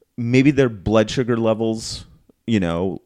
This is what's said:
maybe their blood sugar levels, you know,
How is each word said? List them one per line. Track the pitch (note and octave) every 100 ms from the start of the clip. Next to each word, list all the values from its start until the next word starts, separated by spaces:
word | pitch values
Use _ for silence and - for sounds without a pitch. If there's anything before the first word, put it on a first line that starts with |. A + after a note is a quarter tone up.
| _ -
maybe | A#2 B2+ C3+
their | C3+ B2+
blood | G#2+ F2 A2 G#2+
sugar | - A#2 A#2
levels, | A2+ A2 A2+ A2+ - - - _ _ _ -
you | A2
know, | F2 E2+ F#2+ E2+